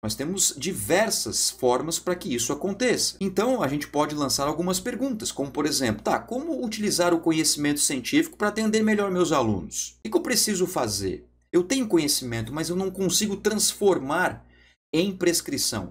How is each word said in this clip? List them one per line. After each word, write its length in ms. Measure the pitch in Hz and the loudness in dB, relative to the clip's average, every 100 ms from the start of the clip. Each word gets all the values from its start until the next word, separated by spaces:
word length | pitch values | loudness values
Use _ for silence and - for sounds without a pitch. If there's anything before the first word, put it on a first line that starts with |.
nós 140 | 110 | -6
temos 400 | 120 147 190 - 139 | -4 -4 0 0 0
diversas 920 | 156 131 104 180 220 - 110 - - | -4 -4 0 2 2 0 -2 -2 -2
formas 500 | - 127 127 156 - | 2 2 2 0 -4
para 160 | 180 | -2
que 180 | 180 - | -4 -2
isso 200 | 117 - | -2 -2
aconteça. 640 | 143 190 190 247 165 - - | -2 -4 0 0 2 -2 -2
Então, 420 | 196 190 233 247 | -2 0 2 2
a 60 | 135 | 0
gente 220 | 147 - | -2 -2
pode 260 | 147 147 | 0 0
lançar 320 | 147 135 - 143 | -2 -2 0 0
algumas 320 | 156 180 185 | 0 -2 -2
perguntas, 500 | 247 226 269 214 - | -4 -4 -4 -4 -6
como, 220 | - 139 | -6 -4
por 140 | 151 | -2
exemplo, 380 | 143 135 120 107 | -2 0 0 0
"Tá, 140 | 220 151 | 0 -2
como 440 | - 247 330 254 | -2 -6 -4 -4
utilizar 480 | 233 214 208 - 175 | -4 -2 0 2 4
o 60 | 165 | 4
conhecimento 600 | 170 160 151 147 147 147 | 4 2 2 2 0 0
científico 560 | - 131 117 143 - - | 0 -2 0 2 0 -2
para 100 | 208 | -2
atender 340 | 214 220 220 | 0 0 2
melhor 300 | 220 202 202 | 4 2 2
meus 220 | 180 156 | 2 2
alunos? 640 | 147 113 95 - - - - | 4 2 0 -4 -8 -10 -10
O 60 | |
que 60 | 220 | -2
que 40 | |
eu 60 | - | -2
preciso 440 | - 226 220 180 | 2 2 2 0
fazer? 640 | 180 156 113 98 95 - - _ _ | 0 0 -2 -2 -4 -6 -12 _ _
Eu 140 | 175 | 0
tenho 240 | 175 269 220 | 2 0 2
conhecimento, 640 | 170 147 - 123 117 110 | 2 2 0 -2 -4 -4
mas 140 | 151 160 | -4 -2
eu 80 | |
não 160 | 180 190 | -2 -2
consigo 460 | 190 185 - 214 190 | -2 0 2 0 0
transformar 1080 | 208 208 - - 202 170 135 170 175 - - _ _ _ _ | 0 2 0 4 4 4 2 0 0 -2 -14 _ _ _ _
em 220 | 160 196 | 0 0
prescrição. 720 | 185 170 170 - 131 - 110 90 | 2 2 2 -2 -2 -2 -2 -4